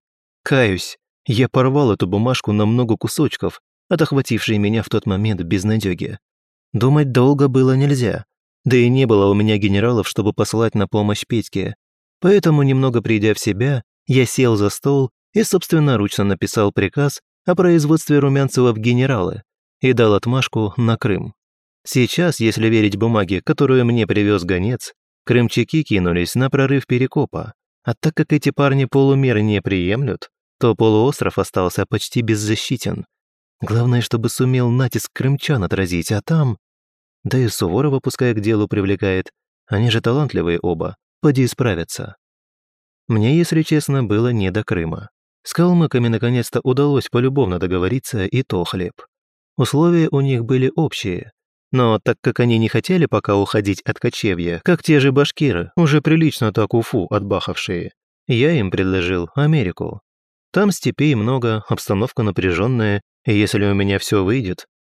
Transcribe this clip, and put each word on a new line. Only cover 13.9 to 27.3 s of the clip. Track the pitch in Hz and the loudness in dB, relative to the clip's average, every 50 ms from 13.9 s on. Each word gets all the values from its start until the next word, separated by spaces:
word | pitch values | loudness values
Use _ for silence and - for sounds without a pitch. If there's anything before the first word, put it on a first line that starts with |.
| _ _ _ | _ _ _
я | - 127 131 123 | 0 2 2 2
сел | - - - 131 120 110 | 0 2 2 2 2 4
за | 101 101 101 | 2 2 0
стол | - - - 139 139 135 135 123 _ _ _ _ | -2 -2 -2 0 0 0 0 -2 _ _ _ _
и | - 208 | -2 -2
собственноручно | 220 - 208 175 - - 170 160 147 143 127 104 101 101 - - 98 | 0 2 0 -2 0 0 0 2 2 2 2 2 0 -2 -2 0 0
написал | 101 95 - 104 - - 117 104 101 | 0 0 -2 -4 -4 0 0 0 0
приказ | - 107 98 92 - 143 143 143 - - _ _ _ _ - | 0 0 -2 -2 0 -2 -2 -2 -4 -6 _ _ _ _ -2
о | 175 180 | -2 0
производстве | 185 180 175 170 165 147 147 160 160 - - 147 143 | 2 4 4 4 4 4 4 2 2 2 2 2 4
Румянцева | 143 139 135 139 139 131 - 127 123 120 | 4 2 2 2 0 0 2 2 2 2
в | 110 107 | 2 2
генералы | 110 120 120 123 131 135 131 104 90 87 87 - - _ _ _ _ _ _ - | 0 0 2 2 2 0 0 -2 -2 -4 -6 -8 -14 _ _ _ _ _ _ -2
и | - 131 123 | 0 2 4
дал | 120 117 107 101 | 4 4 4 4
отмашку | 95 - 117 127 131 123 - - 113 110 101 - | 2 2 0 -2 -2 -2 -2 -4 -4 -4 -4 -2
на | 123 117 113 113 - | 0 0 0 0 0
Крым. | - 107 95 90 85 - - _ _ _ _ _ _ _ _ _ - - | 0 -2 -2 -2 -6 -10 -16 _ _ _ _ _ _ _ _ _ -10 -4
Сейчас, | - 127 120 - - - 175 170 - - | 0 0 0 0 0 0 0 0 0 0
если | 113 110 - 107 110 | 0 0 0 0 0
верить | 113 113 110 104 104 101 | 2 2 2 2 2 0
бумаге, | 101 113 117 113 107 98 85 98 87 | 0 0 0 0 0 0 0 -2 -4
которую | - - 156 - 143 131 131 127 120 | -2 -2 0 0 2 2 2 2 2
мне | 117 120 117 107 - | 2 2 0 0 0
привез | 98 104 104 104 104 92 | 0 0 2 2 2 0
гонец, | 87 87 92 87 92 117 127 - - - - _ _ _ _ _ - | 0 -2 -2 -2 -2 -4 -4 -6 -8 -14 -20 _ _ _ _ _ -2
крымчаки | - 120 123 120 - - 131 117 - - 156 147 | 0 2 2 2 2 0 -2 -2 0 0 -2 0
кинулись | - 107 95 90 87 87 87 87 - - | 0 0 0 2 2 0 0 -2 -2 -2
на | 120 131 135 | -2 -2 0
прорыв | - 139 135 131 139 135 - | 0 0 0 2 0 0 0
Перекопа, | - 123 120 131 127 - 156 120 - | -2 -2 0 0 0 -2 -2 -4 -4